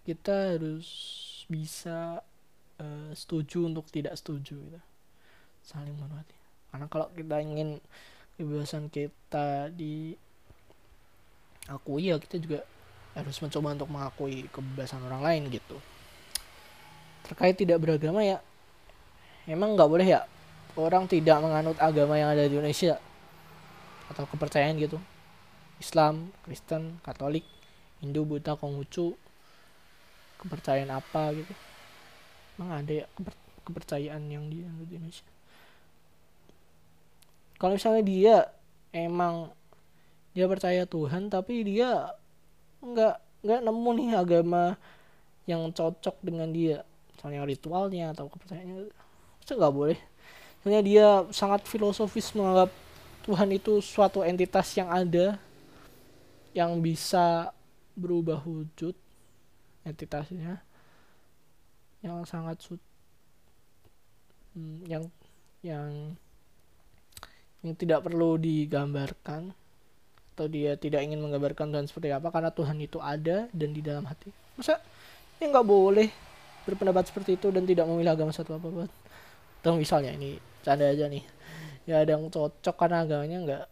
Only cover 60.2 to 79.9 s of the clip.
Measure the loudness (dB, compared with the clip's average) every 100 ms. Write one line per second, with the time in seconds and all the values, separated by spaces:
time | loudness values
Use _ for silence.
60.2 | -8 -10 -10 -12 -16 -20 -20 -20 -20 -20
61.2 | -20 -20 -20 -20 -20 -20 _ -16 -12 -10
62.2 | -10 -10 -8 -10 -12 -16 -16 -20 -20 -20
63.2 | -20 -20 -20 -20 -20 -20 -20 -20 -20 -20
64.2 | _ -20 -18 -14 -12 -12 -8 -8 -8 -14
65.2 | -20 -20 -20 -16 -10 -8 -8 -10 -12 -14
66.2 | -18 -20 _ -20 _ -20 -20 -20 _ -20
67.2 | -20 -20 _ -12 -10 -6 2 2 2 2
68.2 | 2 2 2 0 0 -2 -2 -4 -6 -8
69.2 | -10 -10 -10 -16 -20 -20 -20 -20 -20 -20
70.2 | -20 -6 -4 -2 -2 -2 0 0 0 -4
71.2 | -4 -2 -2 -2 -4 -2 -4 -6 -4 -2
72.2 | -2 0 -2 -2 -2 -2 -6 -8 -6 -4
73.2 | -2 -2 -2 -4 -4 -4 -6 -6 -8 -12
74.2 | -16 -20 -20 -10 -2 -2 -2 -20 -20 -20
75.2 | -20 -6 4 4 8 8 8 6 4 0
76.2 | -20 -20 -20 -12 -8 -2 2 2 2 -4
77.2 | 0 0 2 0 2 4 4 2 2 2
78.2 | 0 -4 -8 -8 -8 -8 -8 -10 -20 -20
79.2 | -20 -20 -20 -2 2 2 4